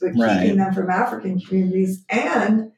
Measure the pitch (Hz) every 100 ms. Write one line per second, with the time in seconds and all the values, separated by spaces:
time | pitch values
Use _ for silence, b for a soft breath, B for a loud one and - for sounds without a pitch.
0 | 185 - 226 190 208 196 190 190 185 185
1 | 247 - 190 185 - 190 185 185 190 190
2 | - 220 - 240 208 220 -